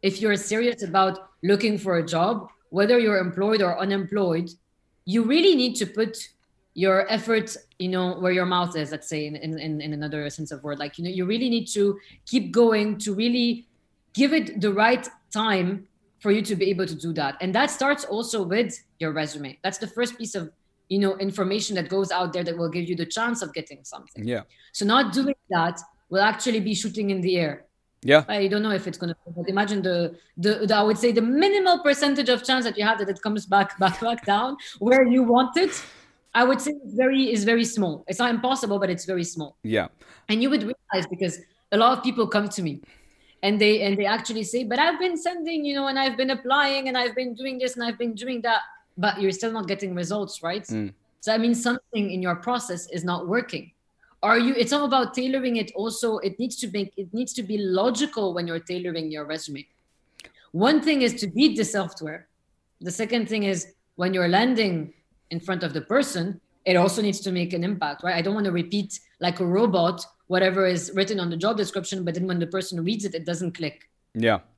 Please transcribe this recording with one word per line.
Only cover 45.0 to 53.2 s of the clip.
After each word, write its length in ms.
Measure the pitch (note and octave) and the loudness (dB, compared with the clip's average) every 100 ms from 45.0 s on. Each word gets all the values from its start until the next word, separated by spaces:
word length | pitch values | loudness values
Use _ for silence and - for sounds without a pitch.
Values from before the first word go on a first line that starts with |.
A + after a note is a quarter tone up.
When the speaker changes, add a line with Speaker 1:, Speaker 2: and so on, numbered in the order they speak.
| F4+ E4 | -2 -2
Speaker 1:
sending, 480 | E4+ F4 D#4+ D#4+ | -4 -4 -4 -4
you 100 | C#4+ | -2
know, 140 | C#4 C#4 | -2 -2
and 100 | C4+ | 0
I've 180 | C4+ A3+ | -2 0
been 140 | C4 | -2
applying 580 | C4 B3+ C#4 C#4+ C#4 C4 | -2 0 2 2 0 -2
and 80 | B3+ | -2
I've 180 | B3 | -2
been 200 | A3+ B3+ | -2 -6
doing 240 | A3+ C4 B3+ | -6 -8 -4
this 160 | B3+ | -6
and 100 | B3 | -4
I've 140 | A#3 A#3 | -6 -4
been 160 | A#3+ | -6
doing 260 | G#3+ B3 B3 | -6 -6 -4
that," 180 | A3+ A3+ - - _ - | 0 0 -2 -18 _ -2
but 240 | G3+ F#3 | -2 2
you're 120 | G3 | 0
still 200 | F#3+ A3+ | 0 -4
not 140 | A3+ F#3 | -4 -6
getting 280 | G3 G3+ | -6 -4
results, 480 | F3+ F3 G#3 G3 - | -6 -4 -4 -6 -6
right? 220 | E3 F#3+ | -6 -6
Speaker 2:
Mm. 280 | - A2 G#2 - _ _ | -6 -6 -6 -10 _ _
Speaker 1:
So 120 | - | -2
that 80 | A3 | 2
means 220 | A#3 A#3+ | 2 2
something 480 | A#3+ B3 _ A#3 G3+ | 0 -2 _ -4 -4
in 120 | F#3 | -2
your 140 | F3+ F3 | -2 -2
process 520 | A#3+ B3 - F3 - | -2 -4 -4 -10 -8
is 120 | F3 | -6
not 240 | F3 F3+ | -4 -4